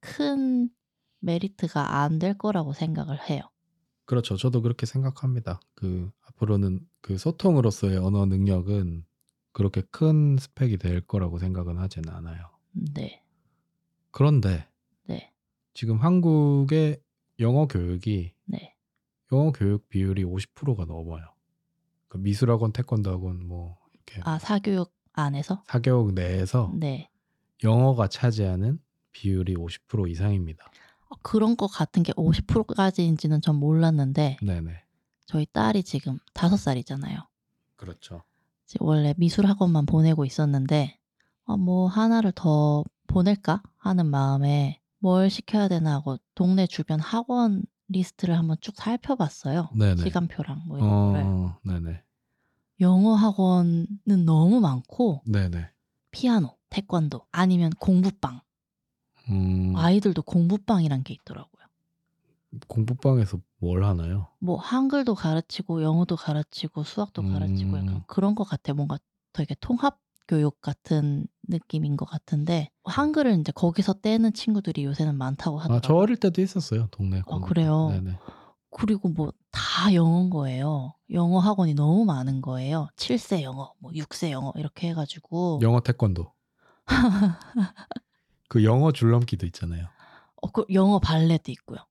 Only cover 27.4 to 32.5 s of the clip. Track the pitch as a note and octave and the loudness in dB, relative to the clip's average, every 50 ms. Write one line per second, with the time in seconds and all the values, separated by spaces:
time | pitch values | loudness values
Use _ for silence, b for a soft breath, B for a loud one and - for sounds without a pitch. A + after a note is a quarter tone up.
27.4 | _ _ _ _ - A2 A2 A#2 B2+ C3+ C3 A#2+ G#2+ F#2+ - - - B2 A2 A2 | _ _ _ _ 2 2 4 4 4 4 4 2 0 0 0 0 0 0 0 0
28.4 | G#2 F#2 F2+ F2+ G2 A#2 D3 E3 _ _ _ _ _ _ - - - G2 F#2+ F#2 | 0 0 0 0 -2 -2 -2 -4 _ _ _ _ _ _ -12 -6 -4 -2 0 0
29.4 | F2+ F#2 F#2 E2+ E2+ E2+ E2+ - _ _ - A2 G2 F2 E2+ D#2+ F#2 G#2 G2+ F#2+ | 0 -2 -4 -4 -6 -8 -10 -14 _ _ -4 -2 -2 -2 -2 -2 0 0 0 0
30.4 | F2+ D#2+ D#2+ - - - b b b b b b b b b - - - - A3 | -2 -4 -8 -12 -18 -20 b b b b b b b b b -16 -6 -2 0 2
31.4 | G#3+ A3 A#3 A#3 - G3 - - D#3 - - F#3+ E3+ - - - D#3+ E3+ D#3+ - | 2 2 0 0 -2 -4 -4 -4 -4 -2 0 0 0 0 -2 -2 0 0 0 0
32.4 | - - | 0 0